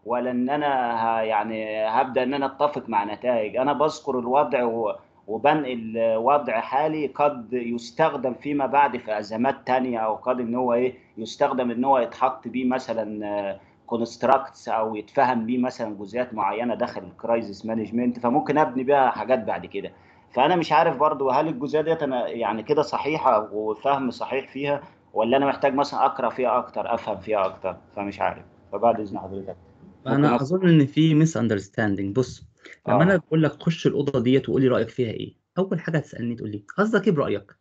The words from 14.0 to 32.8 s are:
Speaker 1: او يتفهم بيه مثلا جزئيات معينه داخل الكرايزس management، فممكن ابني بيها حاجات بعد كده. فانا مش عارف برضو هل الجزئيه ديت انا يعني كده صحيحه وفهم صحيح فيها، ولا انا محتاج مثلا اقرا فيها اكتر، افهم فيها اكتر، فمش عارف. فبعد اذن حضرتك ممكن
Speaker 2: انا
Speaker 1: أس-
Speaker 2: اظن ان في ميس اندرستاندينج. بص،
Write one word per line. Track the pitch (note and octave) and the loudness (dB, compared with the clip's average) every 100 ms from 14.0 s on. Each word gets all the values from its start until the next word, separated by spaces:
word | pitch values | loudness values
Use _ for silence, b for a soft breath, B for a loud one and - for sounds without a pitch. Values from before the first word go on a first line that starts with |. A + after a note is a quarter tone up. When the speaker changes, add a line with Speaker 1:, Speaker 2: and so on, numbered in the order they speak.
| A#2 - A#2+ C3 - - - | -4 -2 0 0 -2 -14 -6
Speaker 1:
او | A2+ A2 G#2+ | -4 -2 -6
يتفهم | G#2 - B2+ B2 A2 | -6 0 2 2 -2
بيه | B2 | -2
مثلا | B2 - A#2 | -2 -4 -8
جزئيات | G2+ G2+ A2+ A#2+ | -8 -8 -6 -6
معينه | A2 G2+ G#2 A#2+ | -4 -4 -2 -4
داخل | G#2 A#2 G#2 | -2 -4 -6
الكرايزس | F#2 - A2 A#2 G2+ G2 A2 | -14 -12 -2 -2 -2 -10 -6
management، | A2+ G#2 A2+ B2 A#2+ | -4 -2 0 0 0
فممكن | A#2+ C#3 D3 D3 | 2 2 2 2
ابني | D3+ B2 | 2 0
بيها | B2+ C#3+ B2+ | 2 4 4
حاجات | G#2+ G#2 B2+ | 2 0 0
بعد | G#2 F2+ F2+ | 0 -6 -6
كده. | G2 F2+ - b b b | -10 -10 -14 b b b
فانا | - C#3 F3+ | 0 2 2
مش | D#3 | 4
عارف | D#3 E3+ C3 | 4 4 4
برضو | D3+ D3 C3+ | 2 2 2
هل | - D#3+ | 2 0
الجزئيه | C3 C3+ D3+ | -2 -2 -2
ديت | D#3 D#3+ | 0 0
انا | C#3+ B2+ G2+ | 0 -2 -4
يعني | A2 A2 G#2+ | -2 -2 -2
كده | G#2+ D3+ | 0 0
صحيحه | D3 A2+ C#3 D#3 C3+ A2 G#2+ | 2 -2 -2 0 4 2 2
وفهم | G2+ G#2+ G#2 C3+ C#3 C3 | -4 -4 -2 0 0 0
صحيح | - G#2 B2+ C3 | -6 -6 -6 -6
فيها، | C3+ C#3+ C#3+ B B _ | -8 -4 -4 B B _
ولا | G2 A2+ C3+ | -2 2 4
انا | C#3 | 2
محتاج | C3 C#3+ | 2 0
مثلا | C3+ - A#2+ C3 | 2 -2 2 0
اقرا | - A#2+ | 2 -4
فيها | A2+ B2 A#2+ | 0 0 0
اكتر، | A#2 - F#2+ | -2 -8 -4
افهم | A2+ - G2 | -4 -4 -8
فيها | F2+ G#2+ F#2+ | -2 0 0
اكتر، | F#2 F#2+ F2 - G#2 | -2 -8 -8 -12 -8
فمش | G2+ G2 | -8 -2
عارف. | F#2 F2 F2 _ _ | -4 -4 -14 _ _
فبعد | G2+ A2+ A2 | 0 2 2
اذن | G#2+ - | -4 -8
حضرتك | F#2+ G2 F#2+ F2 - _ - - C3+ | -10 -10 -12 -14 -18 _ -20 -12 -2
ممكن | C3+ | 2
Speaker 2:
انا | D3 A#2+ | 4 2
Speaker 1:
أس- | |
Speaker 2:
اظن | C3+ F#3 F#3 | 0 2 6
ان | E3 C3+ | 6 6
في | - D#3+ | 4 4
ميس | D3+ D#3+ A2 | 6 4 2
اندرستاندينج. | A#2 G#2 F#2+ - G#2+ G2 G2 G#2+ | 0 0 -2 -2 0 0 -2 0
بص، | B2+ - - _ B B | -2 -4 -20 _ B B